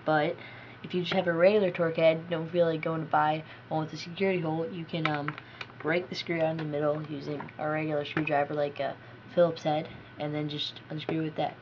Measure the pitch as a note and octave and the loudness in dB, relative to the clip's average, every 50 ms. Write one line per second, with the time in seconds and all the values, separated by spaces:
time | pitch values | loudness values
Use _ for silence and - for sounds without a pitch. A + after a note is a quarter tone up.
0 | - - D#3 D3+ D3+ E3 F3+ - - - - - - - - - - D#3+ - F3+ | 2 2 2 4 2 0 -2 -6 -10 -16 -16 -16 -16 -18 -18 -14 -10 -4 -2 -2
1 | F3 E3+ - F#3+ F3+ F3 E3+ E3 F3 F#3+ G#3+ G#3+ G3 F3+ F3 - E3+ E3 E3 E3+ | 0 2 0 2 2 2 4 8 8 8 8 6 4 2 2 2 0 0 2 6
2 | E3 D#3+ D#3+ D#3+ E3 F3 F3 D#3+ E3 D#3+ E3+ F3 E3+ E3 D#3+ D#3 D#3 E3 D#3+ D#3+ | 6 6 6 4 -2 -4 -2 -2 -2 0 2 4 4 4 2 0 -2 -2 -2 -2
3 | D#3 D3 - D3+ D3+ D3+ D#3 D#3 D#3 - - - - - D#3+ D#3 D#3 D#3 - D#3 | -2 2 4 4 4 4 2 0 -4 -10 -16 -18 -8 -4 -2 -2 -2 -4 -6 -10
4 | - F3 E3+ - G3 F#3+ F#3+ F3 D#3+ D#3 D#3+ D#3+ E3 E3 G3 F3 D#3+ - - E3 | -10 -10 -2 0 2 2 2 2 0 0 0 -2 -2 -4 -6 -8 -8 -6 -4 -2
5 | D#3 D#3 D3 D3 C#3+ D3 D3+ - - - - - - - - - - D3 E3 F3+ | 0 0 0 0 -2 -4 -6 -8 -14 -16 -14 -14 -14 -14 -14 -6 0 2 2 2
6 | F3+ - F#3+ - - - E3+ E3 D#3+ D#3+ D#3+ D#3+ D#3 D3+ D3 D3 D3+ D3 D3 D#3 | 0 -2 -8 -8 -4 -2 0 2 2 2 2 0 -2 -2 0 2 2 2 2 0
7 | D#3 D3 D3+ C#3 C#3+ D3 D3 C#3+ - - - - - D#3 D3+ D#3 D#3 D#3 D#3 D3 | -2 -6 -8 -8 -6 -6 -6 -6 -8 -10 -8 -4 -2 -2 0 0 0 0 0 -2
8 | D3 - - D#3+ D#3 D3+ D3+ C#3+ C#3+ C#3+ D3+ D3+ D3 C#3+ C#3+ - C#3 B2+ - - | -2 -2 -2 -2 0 2 2 2 2 2 0 -2 -2 -2 -2 -4 -4 -4 -4 -8
9 | - - - - - - - F3 F3 E3 - - - D#3 D3+ D#3 E3+ - - - | -14 -18 -18 -18 -18 -2 4 6 6 6 4 0 0 0 0 0 -2 -4 -12 -16
10 | - - - - D3 D3 D3+ D3+ D3+ D3+ D3 D3 - - - - - - D#3 D#3 | -16 -18 -10 -6 -6 -4 -2 -2 -2 -2 -4 -4 -6 -8 -8 -12 -12 -10 -10 -8
11 | D3+ - D#3+ D#3+ D#3+ D3+ D#3 - D3+ C#3+ - - | -4 -2 -2 -2 -2 -2 -2 -2 -4 -4 -4 -10